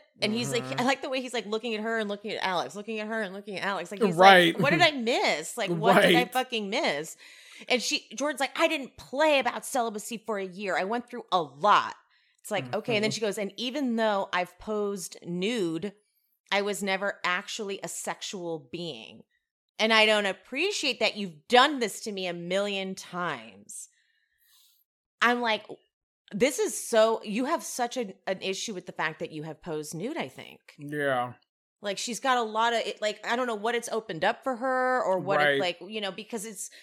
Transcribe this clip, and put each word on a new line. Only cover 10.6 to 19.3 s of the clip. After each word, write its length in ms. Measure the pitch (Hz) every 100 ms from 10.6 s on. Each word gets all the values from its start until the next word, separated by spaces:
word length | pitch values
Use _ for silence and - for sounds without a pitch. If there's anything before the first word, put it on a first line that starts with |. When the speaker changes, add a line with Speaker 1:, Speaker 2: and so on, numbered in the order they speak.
| 202 156
Speaker 1:
I 60 |
went 240 | 190 240 -
through 140 | 240 -
a 80 | 180
lot." 520 | 143 139 208 175 107 - _ _ _ _
It's 80 | -
like, 200 | 202 123
okay. 200 | 196 247 214
And 60 |
then 40 | 214
Speaker 2:
Mm-hmm. 40 |
Speaker 1:
she 80 | 214
goes, 140 | 208 196
"And 140 | 196 -
even 380 | 247 277 254 226
though 320 | 220 202 -
I've 240 | 180 180 -
posed 560 | - 214 202 196 165 - 170
nude, 680 | 175 196 247 170 160 202 - _ _ _ _ -
I 100 | 196
was 180 | 202 185
never 360 | 196 190 202 -
actually 540 | 175 180 - - 196 196
a 40 | 170
sexual 800 | - - 165 - 190 170 160 135
being. 500 | 170 170 117 87 110 -